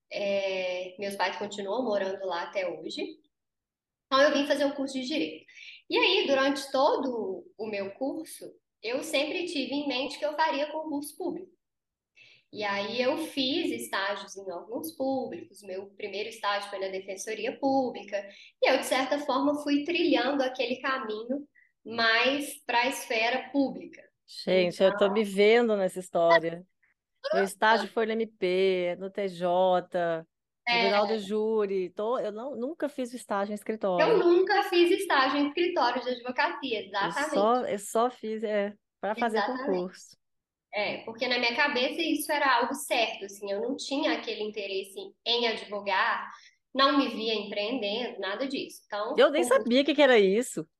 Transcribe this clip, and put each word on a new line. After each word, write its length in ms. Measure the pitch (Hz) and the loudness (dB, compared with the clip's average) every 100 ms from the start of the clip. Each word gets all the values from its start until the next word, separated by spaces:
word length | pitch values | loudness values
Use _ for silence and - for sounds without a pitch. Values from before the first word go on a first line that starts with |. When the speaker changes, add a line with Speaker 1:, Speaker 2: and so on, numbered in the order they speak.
| - - | -10 -4
Speaker 1:
É, 800 | 202 196 196 185 185 180 185 - | -2 0 0 -2 -4 -4 -8 -8
meus 160 | 196 196 | -8 -2
pais 200 | 185 - | -2 -2
continuam 460 | 202 208 196 233 | -8 -6 -4 -4
morando 400 | 233 202 190 190 190 | -2 -2 -2 -4 -4
lá 180 | 175 | -4
até 240 | 190 202 180 | -4 -4 -4
hoje. 340 | 156 - 294 392 - _ _ _ _ _ _ _ _ - | -6 -8 -8 -8 -10 _ _ _ _ _ _ _ _ 2
Então, 160 | 269 | 6
eu 100 | 294 | 6
vim 140 | 277 285 | 4 2
fazer 200 | 277 285 | 2 2
o 100 | 277 | 0
curso 180 | 269 | -4
de 140 | 262 254 | -4 -4
Direito. 380 | 302 - - - - - - - | -2 -2 -6 -18 -20 -20 -18 -2
E 80 | 440 | 2
aí, 300 | 427 392 269 | 4 4 2
durante 440 | 269 277 277 - | 2 2 0 0
todo 760 | 262 294 494 262 233 190 180 - - | 2 4 2 -2 -4 -4 -6 -10 -10
o 100 | 220 | -6
meu 240 | 202 196 | -6 -6
curso, 540 | - 269 320 - - 180 - _ _ | -6 -6 -6 -10 -14 -18 -20 _ _
eu 220 | 214 262 | -6 -6
sempre 420 | - 277 302 349 339 | -2 -2 0 -4 -4
tive 280 | 294 247 | -4 -4
em 140 | 285 285 | -4 -2
mente 320 | 247 285 - | -4 -4 -4
que 60 | 302 | -4
eu 100 | 302 | 0
faria 360 | 320 269 294 | 0 0 -4
concurso 440 | 311 311 285 - - | -6 -6 -6 -8 -8
público. 340 | 339 349 - _ _ _ _ _ _ _ - _ _ | -8 -8 -12 _ _ _ _ _ _ _ -20 _ _
E 120 | 196 | -8
aí, 380 | 202 202 214 240 | -4 -4 -4 0
eu 160 | 254 320 | 0 0
fiz 540 | 311 277 262 330 285 | -2 -2 0 0 -2
estágios 640 | 233 - 202 196 202 - 190 | -4 -4 -4 -2 -4 -10 -14
em 140 | 190 | -10
órgãos 400 | 175 214 233 - | -10 -8 -8 -8
públicos, 720 | - 269 262 - 170 - 202 | -4 -2 -2 -4 -10 -14 -16
meu 240 | 196 190 202 - | -12 -10 -10 -12
primeiro 320 | 208 196 226 | -10 -8 -8
estágio 400 | - 202 202 - | -6 -4 -2 -4
foi 80 | 196 | -6
na 120 | 190 | -6
Defensoria 680 | 190 196 190 220 208 233 - | -6 -10 -10 -8 -6 -6 -2
Pública, 640 | 269 269 247 - - 202 202 - - - | 0 2 0 -4 -8 -8 -8 -16 -20 0
e 80 | 508 | 2
eu, 80 | 269 | 2
de 80 | - | 2
certa 320 | 262 269 285 | 0 0 -2
forma, 460 | - 262 285 294 | 0 0 0 0
fui 200 | 285 285 | 0 0
trilhando 600 | 339 339 302 226 254 277 | 0 0 4 4 2 0
aquele 320 | 254 - 247 247 | 0 -2 -4 -2
caminho 720 | 269 262 214 214 240 285 - _ _ _ | -2 -4 -4 -6 -4 -6 -8 _ _ _
mais 800 | 214 233 226 226 254 285 294 - - | -8 0 2 4 2 0 -4 -10 0
pra 200 | 240 254 | 2 2
esfera 640 | 285 - 226 226 254 - | -2 -2 0 0 0 -2
pública. 540 | 285 262 - - - - _ - - 190 | 0 0 -2 -14 -18 -20 _ -20 -8 2
Speaker 2:
Gente, 380 | 185 180 - | 4 4 4
eu 120 | 190 202 | 4 6
tô 100 | 202 | 2
Speaker 1:
Então 80 | 208 | 2
Speaker 2:
me 80 | |
vendo 520 | 202 190 208 240 233 202 | 0 4 6 6 4 2
nessa 240 | 185 185 | 0 -2
história. 640 | - 180 170 165 165 170 185 _ _ _ _ _ 554 | -2 4 6 6 4 -6 -14 _ _ _ _ _ -2
Meu 100 | 605 | 0
estágio 440 | 196 - 220 220 208 | 0 2 4 4 2
foi 160 | 240 220 | -2 0
no 60 | |
M 160 | 226 220 | 0 -4
P, 680 | - 185 185 190 185 175 175 | -2 0 2 2 2 0 -4
no 100 | 190 | -8
T 180 | 202 196 | -6 -6
J, 1000 | 170 180 180 185 180 170 180 170 165 165 _ _ _ 240 | -2 2 4 4 4 2 -2 0 -2 -6 _ _ _ -2
Tribunal 400 | 233 196 202 208 | 2 2 2 2
Speaker 1:
É. 20 | |
Speaker 2:
do 100 | 220 | -2
Júri. 720 | 190 214 220 220 202 196 175 | -2 -2 0 0 0 -2 -4
Tô, 300 | - 214 247 | -4 -4 -2
eu 120 | 208 | -4
não, 240 | 208 262 226 | -6 -8 -8
nunca 320 | 254 339 285 | -8 -4 -6
fiz 260 | - 240 | -6 -8
estágio 380 | 247 - 202 202 | -8 -4 -4 -2
em 40 | 208 | -6
Speaker 1:
Eu 0 | |
Speaker 2:
escritório. 640 | - 220 196 180 330 403 | -6 -2 0 4 4 6
Speaker 1:
nunca 440 | 349 349 381 403 392 | 6 6 4 2 2
fiz 220 | 349 349 | 4 4
estágio 480 | 392 - 294 269 285 | 4 2 4 4 2
em 80 | 285 | 0
escritório 540 | 349 359 320 240 254 | 0 0 2 2 0
de 60 | 247 | -4
advocacia, 720 | 240 240 277 311 349 269 208 | -4 -4 -2 -2 -2 -4 -4
Speaker 2:
Eu 40 | 190 | -4
Speaker 1:
exatamente. 460 | 202 196 269 302 | -2 -2 -2 0
Speaker 2:
só, 320 | 190 214 247 - | 2 4 4 0
eu 140 | 196 | -4
só 300 | - 226 247 | -2 0 0
fiz, 320 | - 220 220 | -2 -8 -4
é, 300 | 214 214 202 202 _ _ | -2 0 -2 -6 _ _
pra 140 | 190 220 | -4 0
fazer 240 | 233 214 | 0 2
Speaker 1:
Exatamente. 260 | 214 254 269 | 0 -2 -2
Speaker 2:
concurso. 520 | 185 185 - - _ _ _ _ _ _ 202 | -2 -2 -10 -20 _ _ _ _ _ _ -4
Speaker 1:
É, 220 | 190 - 226 | -4 -6 -10
porque 220 | 226 254 | -6 -2
na 100 | 247 | 0
minha 180 | 240 240 | 0 2
cabeça 460 | 294 240 277 311 | 0 2 0 0
isso 300 | 320 294 - | -2 -2 0
era 280 | 294 277 233 | 0 4 4
algo 140 | 254 | 2
certo, 520 | 277 - 262 220 - 202 | -2 -2 0 0 -4 -14
assim, 260 | - 202 | -10 -6
eu 100 | 202 | -4
não 140 | 240 285 | -4 -6
tinha 360 | - 277 294 | -4 -2 -2
aquele 280 | 226 233 208 | -2 -6 -6
interesse 560 | 214 214 196 190 202 202 190 - 233 | -6 -6 -6 -6 -8 -12 -16 -8 -2
em 220 | 240 233 | 0 0
advogar, 800 | 214 190 202 196 190 226 196 - - - _ _ | -4 -6 -8 -2 0 0 -2 -6 -16 -20 _ _
não 240 | 262 277 285 | 2 4 4
me 120 | 233 | 2
via 260 | 214 226 220 | -2 -2 -4
empreendendo, 840 | 202 208 208 262 202 226 226 190 | -4 -4 -4 -2 -2 -4 -6 -6
nada 280 | 190 208 269 | -6 -6 -4
disso. 340 | 269 - - - | -6 -8 -12 -10
Então, 280 | 202 220 247 | -6 -2 2
Speaker 2:
Eu 140 | 294 | 4
nem 140 | 294 | 4
Speaker 1:
concurso 160 | 349 508 | 4 2
Speaker 2:
sabia 220 | 262 247 | 4 4
o 40 | 285 | 4
que 80 | 294 | 6
que 60 | |
era 160 | 269 233 | 6 8
isso. 500 | 190 208 254 - - | 6 4 0 -6 -12